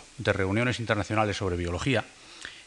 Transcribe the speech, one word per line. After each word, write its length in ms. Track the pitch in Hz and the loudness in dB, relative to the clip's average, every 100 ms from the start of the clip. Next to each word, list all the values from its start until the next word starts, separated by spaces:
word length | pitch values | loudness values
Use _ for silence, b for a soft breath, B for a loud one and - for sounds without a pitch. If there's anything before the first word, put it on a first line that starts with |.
| - - | -14 -6
de 140 | 110 | 0
Reuniones 480 | 95 95 104 123 120 | 2 2 2 2 0
Internacionales 560 | 113 107 98 110 107 95 | 0 0 0 2 2 2
sobre 220 | 95 87 | 0 0
Biología 480 | 87 87 135 120 - - B B B B | -2 -2 0 0 0 -10 B B B B